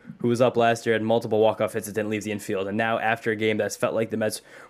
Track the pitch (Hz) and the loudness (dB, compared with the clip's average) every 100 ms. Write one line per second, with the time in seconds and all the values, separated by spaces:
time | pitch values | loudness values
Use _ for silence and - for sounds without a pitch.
0 | - - 120 120 123 120 117 117 123 110 | -14 -4 0 4 4 4 2 2 2 0
1 | 110 117 113 107 110 104 107 113 101 101 | 2 0 2 4 4 4 -2 -4 -6 -4
2 | 104 107 104 104 - 98 98 107 113 113 | -2 -4 -4 -6 -4 -4 -2 -2 0 0
3 | 110 113 117 107 110 104 101 - - 110 | 0 -2 -2 0 0 0 -2 -2 -2 -2
4 | 113 110 107 - - - | -2 -2 -4 -4 -12 -20